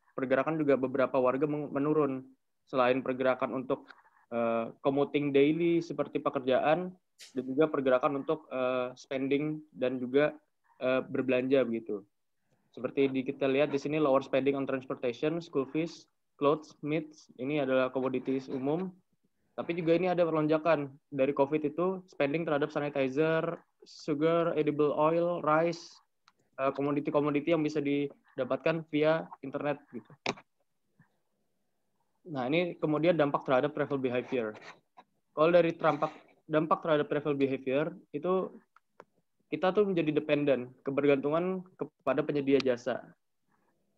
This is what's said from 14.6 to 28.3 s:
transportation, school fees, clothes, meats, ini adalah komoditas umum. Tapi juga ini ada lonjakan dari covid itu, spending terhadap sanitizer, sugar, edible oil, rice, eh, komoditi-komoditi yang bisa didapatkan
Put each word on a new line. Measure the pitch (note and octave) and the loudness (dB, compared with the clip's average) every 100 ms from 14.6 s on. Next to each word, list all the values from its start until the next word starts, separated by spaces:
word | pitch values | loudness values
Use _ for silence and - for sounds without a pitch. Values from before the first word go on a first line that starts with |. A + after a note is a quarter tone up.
| C3+ | -2
transportation, | C3+ C3 B2 B2+ A#2 D3+ E3+ | -6 -6 -6 -4 -2 -2 -4
school | E3 C#3+ C3 | -4 -4 -2
fees, | D#3 E3 - - _ _ _ | -4 -4 -8 -20 _ _ _
clothes, | C#3+ D#3 - - | 0 0 -4 -12
meats, | D3 D#3 D#3 - _ - | -4 -4 -4 -14 _ -10
ini | C3 D3+ | -4 -2
adalah | C3+ C3 B2+ | 0 0 0
komoditas | C3 B2+ B2+ B2+ C3+ C3 | 0 -2 -2 -2 -4 -4
umum. | C3+ C3+ D#3+ F#3+ - _ _ _ _ _ - | -4 -2 -2 -4 -10 _ _ _ _ _ -10
Tapi | A#2 F3 | -6 -2
juga | D#3+ | 2
ini | E3 F#3 | 2 2
ada | F3 E3+ | 2 2
lonjakan | D#3 D3+ D#3 E3 D3+ C#3+ - _ | 2 2 2 2 0 0 -10 _
dari | C#3+ C3 | 0 0
covid | C#3+ C#3 D3+ D3+ | 2 0 0 -2
itu, | D3+ F3+ F#3+ - | -2 -2 -2 -10
spending | - C#3+ D#3+ | -4 -2 0
terhadap | E3+ C#3+ D3+ | -2 0 0
sanitizer, | D#3 C#3+ C#3+ C3 C3 D#3+ D#3+ E3 E3 - _ - | -2 -4 -2 -2 0 2 2 -2 -6 -14 _ -20
sugar, | - - C#3+ D#3+ E3+ E3+ D3+ | -14 -6 0 2 2 2 0
edible | D3 D3 D3 - | 0 2 0 2
oil, | D3+ E3+ E3+ E3+ C#3+ | 2 2 0 0 0
rice, | D#3+ E3+ E3 - - _ _ _ _ _ - | 2 2 -2 -10 -20 _ _ _ _ _ -4
eh, | C3+ | -4
komoditi-komoditi | C#3 C#3+ C#3+ D3 D3 D3 C#3+ D3 | -2 -2 0 0 0 0 0 0
yang | E3 | 0
bisa | D3+ D3+ | 0 -2
didapatkan | C#3 C#3+ C#3+ - _ | -2 -2 -2 -8 _